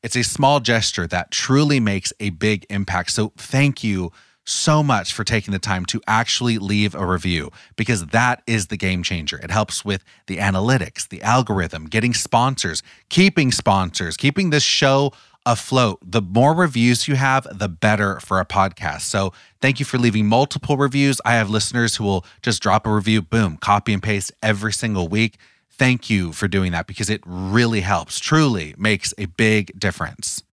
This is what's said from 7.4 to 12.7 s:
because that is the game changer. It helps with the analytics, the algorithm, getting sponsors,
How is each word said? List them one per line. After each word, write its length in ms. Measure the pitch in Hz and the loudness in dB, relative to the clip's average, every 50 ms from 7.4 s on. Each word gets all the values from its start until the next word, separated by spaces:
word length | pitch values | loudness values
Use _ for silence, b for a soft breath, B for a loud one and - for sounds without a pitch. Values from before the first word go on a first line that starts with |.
| 71 67 B B B B B | -4 -6 B B B B B
because 300 | - 113 113 120 98 85 | -6 -2 0 0 -2 -2
that 360 | 76 - 113 123 123 123 - _ - | 0 0 2 2 2 0 -2 _ -2
is 180 | 117 110 98 | -2 -2 -2
the 100 | - 110 | -4 -6
game 280 | 92 - 92 92 90 87 | -4 -2 -2 -2 -2 -2
changer. 340 | - 95 85 76 73 - 76 | -4 -4 -4 -6 -6 -8 -8
It 140 | - 76 | -8 -2
helps 320 | 90 110 107 - - - - | 0 0 0 0 -4 -8 -4
with 180 | 101 101 95 b b b b b | -4 -4 -4 b b b b b
the 120 | - 95 85 | -10 -6 -4
analytics, 720 | 98 98 95 95 101 117 131 131 87 73 _ - - - | -2 0 0 0 2 2 2 2 0 -4 _ -12 -12 -12
the 140 | - 85 | -12 -6
algorithm, 600 | - 107 120 131 123 104 107 95 87 80 - 80 78 | -2 0 2 2 2 0 -2 -2 -2 -4 -6 -10 -10
getting 300 | 78 - 110 110 120 117 | -4 -2 0 0 0 0
sponsors, 680 | - - - - 117 120 131 135 - - 90 | -2 -2 2 2 2 2 2 0 -2 -6 -6